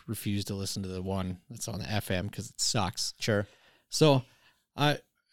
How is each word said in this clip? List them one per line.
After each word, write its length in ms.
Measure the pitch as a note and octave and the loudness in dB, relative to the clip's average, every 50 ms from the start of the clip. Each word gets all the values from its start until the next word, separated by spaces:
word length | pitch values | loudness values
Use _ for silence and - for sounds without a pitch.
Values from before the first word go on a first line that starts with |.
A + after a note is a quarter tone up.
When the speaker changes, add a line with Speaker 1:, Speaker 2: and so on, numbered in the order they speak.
| - | -8
Speaker 1:
refuse 400 | - G#2+ - - G#2+ G2+ G2+ G2 | -8 -8 -4 -2 -2 -2 -2 -2
to 80 | - G2+ | -4 -4
listen 300 | G2 G2 - - G2+ G2 | -4 -4 -4 -4 -4 -6
to 40 | |
the 140 | F#2 F#2 F#2 | -6 -6 -4
one 380 | F#2 F#2+ F#2+ F#2+ F#2 F#2 F2+ - _ - | -2 -2 -2 -2 -2 -4 -6 -8 _ -14
that's 180 | A#2+ - - | -12 -10 -8
on 120 | - G2+ F#2+ | -6 -6 -6
the 120 | - - | -4 -2
F 200 | G#2+ G2+ - - | -2 -2 0 0
M 180 | F#2+ F2+ F#2 G2+ | -2 -2 -2 -4
'cause 220 | - - F#2+ - | -6 -8 -10 -8
it 100 | - - | -6 -2
sucks. 540 | - - - A#2+ F#2 G2+ - - - - - - | -2 0 2 2 0 0 -2 -4 -6 -6 -6 -4
Speaker 2:
Sure. 280 | - - G#2+ G2+ G#2 - - _ _ - _ _ _ - | 0 2 2 2 0 -2 -8 _ _ -20 _ _ _ -4
Speaker 1:
So 340 | - - D#3 D3+ C3+ B2+ A#2+ - _ _ _ _ _ _ _ _ _ | 2 6 8 8 8 6 2 -2 _ _ _ _ _ _ _ _ _
I, 220 | - C#3 D3 C#3 - - _ _ _ _ _ | 0 2 2 2 0 -6 _ _ _ _ _